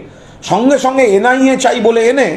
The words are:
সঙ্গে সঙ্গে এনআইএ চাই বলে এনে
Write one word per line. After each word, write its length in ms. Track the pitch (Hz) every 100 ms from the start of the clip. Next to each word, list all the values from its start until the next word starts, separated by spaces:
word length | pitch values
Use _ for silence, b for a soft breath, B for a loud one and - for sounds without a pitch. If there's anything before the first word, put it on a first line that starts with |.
| - B B B
সঙ্গে 360 | - 185 254 285
সঙ্গে 260 | 262 269 240 196
এনআইএ 400 | 240 262 262 262
চাই 240 | 254 247
বলে 200 | 220 226 226
এনে 180 | 277 214